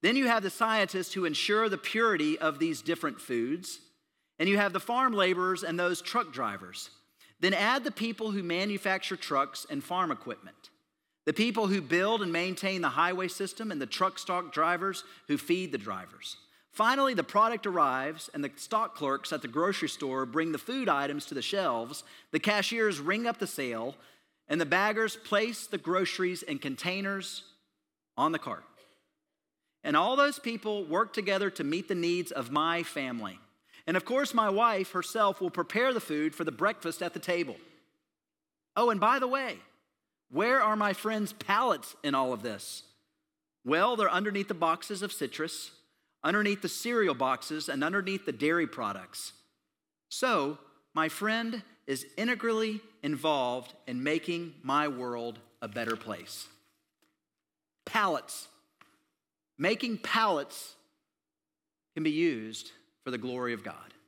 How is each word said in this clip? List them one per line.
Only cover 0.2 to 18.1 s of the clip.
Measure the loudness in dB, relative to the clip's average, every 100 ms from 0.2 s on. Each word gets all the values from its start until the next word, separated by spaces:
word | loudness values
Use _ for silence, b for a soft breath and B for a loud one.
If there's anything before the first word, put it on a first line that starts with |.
| 4
have | 4
the | 2
scientists | 0 2 4 4 0 -4
who | -2 0
ensure | 0 2 4 2
the | 0
purity | -2 2 4 4 2 2
of | 0 0
these | -2 -2
different | -2 -2 -2 -6
foods. | -4 -2 0 -4 -6 -14 -18 _ _ _ _ _
And | 2
you | 4
have | 4
the | 0
farm | -2 2 2
laborers | 4 4 4 0 0
and | -2 0
those | 0 0
truck | -2 -2 -2
drivers. | -2 -4 -4 -10 -14 -14 -16 _ b b b
Then | 2
add | 4 2 2
the | 0
people | -2 -4 -2 -2
who | -2
manufacture | -2 -2 0 -2 0 -2 -2 -6
trucks | -2 0 0 -4 -8
and | -8
farm | -4 0 0
equipment, | -2 -6 -12 -12 -20 -20 _ _ _ _ _ -4
the |
people | 2 2 2 2
who | 2
build | 2 2 4 2
and | 0
maintain | 0 -2 -2 -2 0
the | 0
highway | 2 2 2 -2
system, | -4 -6 -6 -6
and | -4
the | -4
truck | 0 0 0
stock | -4 -2 -2
drivers | 0 2 2 0 -4 -10 B B
who | -2
feed | 2 0 0
the | -4
drivers. | -6 -8 -10 -14 -14 -16 b b b
Finally, | 2 4 6 4
the | 4
product | 2 4 4 4 -2
arrives, | 4 4 4 -2